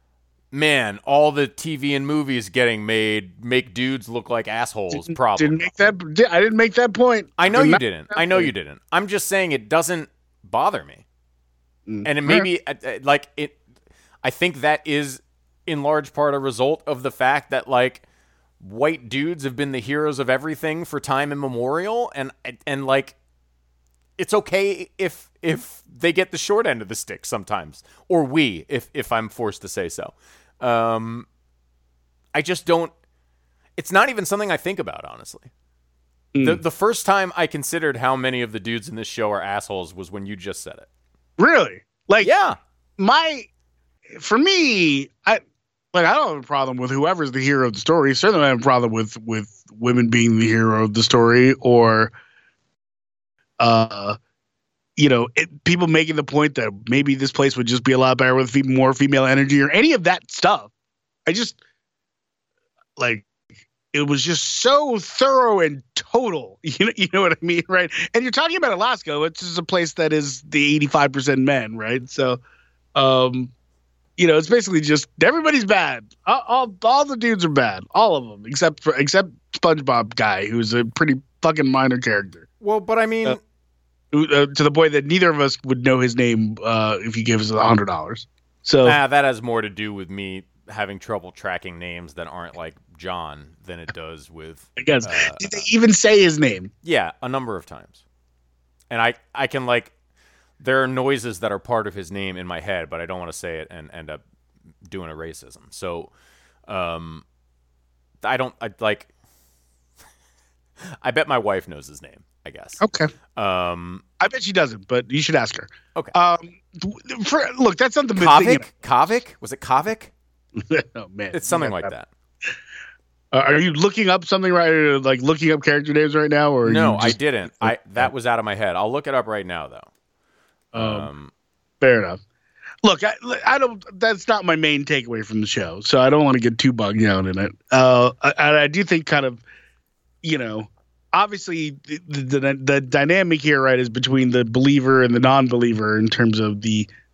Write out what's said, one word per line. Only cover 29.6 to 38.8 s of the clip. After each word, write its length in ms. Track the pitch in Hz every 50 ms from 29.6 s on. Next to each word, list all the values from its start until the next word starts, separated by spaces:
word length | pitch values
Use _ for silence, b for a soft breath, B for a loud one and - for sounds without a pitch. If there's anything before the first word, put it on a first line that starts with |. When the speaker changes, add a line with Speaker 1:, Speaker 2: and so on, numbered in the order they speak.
Speaker 1:
to 60 | - 95
say 200 | - 104 92 85
so. 240 | - - 87 - - b b b b b b b b b
Um, 640 | 127 123 120 117 113 113 113 113 113 113 113 120 - _ _ _ _ _ _ _ _ _ _ _ _ _ _ _ _ _ _ _ _ _ -
I 80 | 151
just 240 | 147 170 180 - -
don't, 260 | - 170 170 170 156 _ _ _ _ _ _ _ _ _ _ _ _ _ _ _ _ _ -
it's 140 | 117 -
not 180 | 180 196 226 277
even 160 | 247 208 185
something 240 | - 202 208 214 196
I 80 | 170 147
think 200 | - 180 196 185
about, 280 | 139 90 - - -
honestly. 460 | - 57 58 - - - - _ 123 _ _ _ _ _ _ _ _ _ _ _ _ _ _ _ _ -
Speaker 2:
Mm. 100 | 139 131
Speaker 1:
The, 120 | 127 170
the 140 | - 160 165
first 360 | - - - 127 117 - -
time 260 | - 202 196 190 180 -
I 120 | 175 170
considered 500 | 156 - 151 135 - - 170 156 151 131
how 180 | 117 131 131 131
many 280 | 131 127 131 127 123
of 100 | 120 110
the 80 | 107 110
dudes 300 | 92 117 117 117